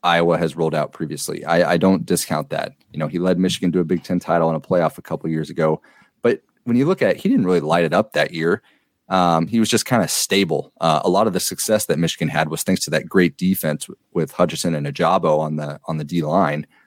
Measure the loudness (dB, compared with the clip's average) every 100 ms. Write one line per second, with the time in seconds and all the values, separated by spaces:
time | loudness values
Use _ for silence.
0 | 0 2 4 2 0 -2 -2 0 -4 -6
1 | -8 -6 -8 -8 -2 0 2 4 4 2
2 | 2 -2 -2 -4 -4 -6 -8 -10 _ -8
3 | -6 -2 0 2 0 0 0 0 0 -2
4 | -2 -4 0 2 2 0 0 0 0 -2
5 | -8 -8 -4 -4 -4 -2 0 -2 _ _
6 | _ _ -2 -2 _ _ -2 2 2 2
7 | 0 2 2 2 4 2 2 2 2 2
8 | 0 0 -2 0 0 0 -4 _ _ _
9 | -2 2 4 2 2 0 2 0 0 0
10 | 0 -2 0 0 0 -2 -6 -4 0 2
11 | 2 2 2 0 -4 -6 -2 0 0 0
12 | -2 -2 -2 -2 -2 -4 -2 -2 0 -4
13 | 0 2 2 2 0 0 -2 -4 -8 -18
14 | _ -6 -4 0 -2 0 -4 -4 -6 -2
15 | 0 2 2 0 0 -4 -8 -10 -8 -8
16 | -4 -4 0 2 0 -2 -8 _